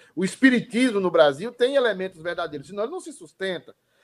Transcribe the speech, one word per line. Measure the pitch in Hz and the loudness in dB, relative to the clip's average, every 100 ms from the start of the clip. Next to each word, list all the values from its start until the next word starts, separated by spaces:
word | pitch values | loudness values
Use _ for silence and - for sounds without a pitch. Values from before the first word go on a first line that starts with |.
| _ | _
O | - | -4
espiritismo | 185 - 262 240 - 220 254 202 | -4 2 4 4 0 0 0 0
no | 180 | 2
Brasil | 165 147 139 226 | 6 6 4 -6
tem | - 247 277 | -2 0 2
elementos | 247 185 185 180 | 0 -2 -8 -10
verdadeiros, | 165 170 165 147 143 | -10 -8 -8 -10 -12
senão | 202 | -8
ele | 233 | -8
não | 359 | -10
se | 330 | -14
sustenta. | 285 160 - 190 170 - _ _ _ | -18 -20 -10 -8 -8 -12 _ _ _